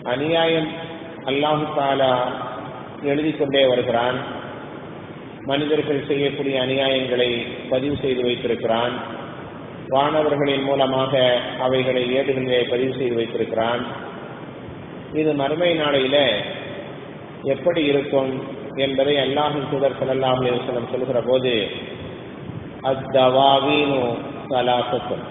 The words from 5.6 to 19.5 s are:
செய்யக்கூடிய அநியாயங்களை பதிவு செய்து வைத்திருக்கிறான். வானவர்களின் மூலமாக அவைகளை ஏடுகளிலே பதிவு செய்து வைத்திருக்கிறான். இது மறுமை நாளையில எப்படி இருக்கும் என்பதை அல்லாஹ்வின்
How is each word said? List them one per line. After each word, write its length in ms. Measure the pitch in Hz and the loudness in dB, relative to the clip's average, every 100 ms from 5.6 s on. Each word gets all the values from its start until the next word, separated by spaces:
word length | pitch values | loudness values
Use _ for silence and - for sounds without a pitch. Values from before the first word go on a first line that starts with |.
| 147 151 147 143 - | 2 2 2 -2 0
செய்யக்கூடிய 480 | 143 139 143 139 135 | 0 0 0 -2 0
அநியாயங்களை 640 | 127 131 135 135 127 123 123 120 120 - - | 0 2 2 2 0 2 2 0 -4 -8 -2
பதிவு 260 | 131 139 143 | -2 0 -2
செய்து 200 | 139 127 | 0 0
வைத்திருக்கிறான். 720 | 123 120 120 113 117 113 120 123 - - - - - - - - - | 0 0 -2 -2 0 2 0 -4 -8 -10 -10 -12 -12 -14 -14 -14 0
வானவர்களின் 760 | 135 143 156 151 143 143 139 135 | 2 4 4 2 2 2 2 2
மூலமாக 460 | 139 135 131 131 135 127 123 - - | 2 2 2 2 4 4 4 0 -2
அவைகளை 420 | 127 131 127 127 123 127 | 0 2 2 2 2 0
ஏடுகளிலே 420 | 139 131 127 123 120 | 2 0 2 2 2
பதிவு 240 | 123 131 127 | 0 0 0
செய்து 180 | 131 117 | 0 0
வைத்திருக்கிறான். 680 | 110 113 110 - 113 120 123 - - - - - - - - - - - - | -2 -2 -2 0 0 0 -4 -8 -10 -12 -12 -12 -14 -14 -14 -14 -14 -14 -6
இது 180 | 151 156 | 0 0
மறுமை 360 | 147 139 156 175 160 | 2 0 2 2 2
நாளையில 380 | 147 143 131 143 135 104 101 - - - - - - - - - | 2 2 4 4 4 2 -4 -8 -10 -10 -10 -12 -14 -14 -14 -8
எப்படி 400 | 135 135 175 170 147 | -4 0 2 2 4
இருக்கும் 460 | 143 139 139 131 131 127 - - - | 2 2 2 2 -2 -6 -10 -10 -2
என்பதை 400 | 135 135 135 143 | 0 2 2 2
அல்லாஹ்வின் 520 | 131 139 147 | 2 2 0